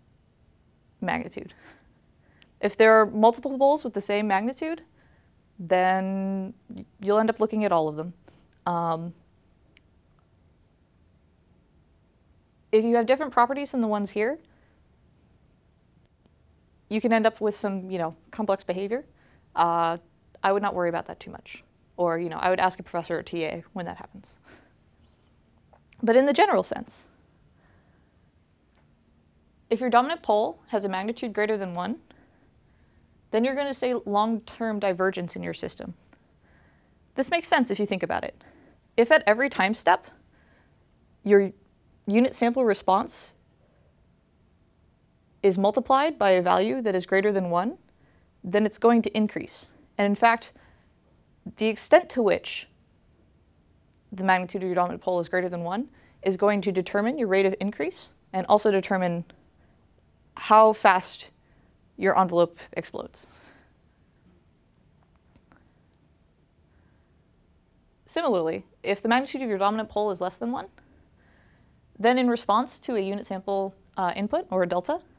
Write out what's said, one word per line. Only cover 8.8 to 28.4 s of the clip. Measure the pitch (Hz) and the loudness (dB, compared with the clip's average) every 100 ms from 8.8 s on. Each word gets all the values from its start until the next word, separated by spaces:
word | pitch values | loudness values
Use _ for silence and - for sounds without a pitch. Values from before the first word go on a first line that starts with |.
| 165 160 170 - _ _ _ _ _ _ _ _ _ _ _ _ _ _ _ _ _ _ _ _ _ _ _ _ _ _ _ _ _ _ _ _ _ _ _ | -2 -4 -6 -14 _ _ _ _ _ _ _ _ _ _ _ _ _ _ _ _ _ _ _ _ _ _ _ _ _ _ _ _ _ _ _ _ _ _ _
if | 220 226 | 0 4
you | 233 | 2
have | 226 | 2
different | 262 294 | 0 0
properties | 247 240 277 285 | 2 2 0 -4
than | 262 | -2
the | 220 | 0
ones | 208 196 | -2 -4
here, | 208 233 330 _ _ _ _ _ _ _ _ _ _ _ _ _ _ _ _ _ _ _ _ _ _ _ _ - | -4 -4 -4 _ _ _ _ _ _ _ _ _ _ _ _ _ _ _ _ _ _ _ _ _ _ _ _ -8
you | 214 | -2
can | 233 | 2
end | 226 220 | 4 2
up | - | 0
with | 208 208 | -4 -4
some, | 202 196 185 | -4 -6 -6
you | 185 | -6
know, | 160 - _ | -6 -8 _
complex | - 208 196 | -6 -2 -2
behavior. | - 180 196 247 - _ _ _ _ - | -4 -6 -6 -8 -10 _ _ _ _ 0
Uh, | 170 170 165 170 _ _ _ - | 0 2 0 -2 _ _ _ -2
I | 196 | 0
would | 202 | 2
not | 202 180 | 0 -2
worry | 175 | -2
about | 170 - | -4 -8
that | - | -14
too | 185 | -18
much. | - - - _ _ _ - | -20 -20 -20 _ _ _ -4
Or, | 175 165 | -2 -2
you | 170 | -4
know, | - | -2
I | 180 | 0
would | 185 | 2
ask | 185 - | 0 -2
a | |
professor | - 175 165 165 | -10 -8 -6 -8
or | |
T | - 175 156 | -6 -6 -6
A | 170 - | -8 -12
when | 190 175 | -12 -12
that | 175 | -14
happens. | - - - - _ - _ _ _ _ _ _ _ _ _ _ _ _ _ _ | -18 -20 -20 -20 _ -20 _ _ _ _ _ _ _ _ _ _ _ _ _ _
But | 226 240 | 2 4
in | 277 | 4
the | |
general | 269 403 214 | 4 4 2
sense, | - - - - - _ _ _ _ _ _ _ _ _ _ _ _ _ | 0 -6 -12 -18 -20 _ _ _ _ _ _ _ _ _ _ _ _ _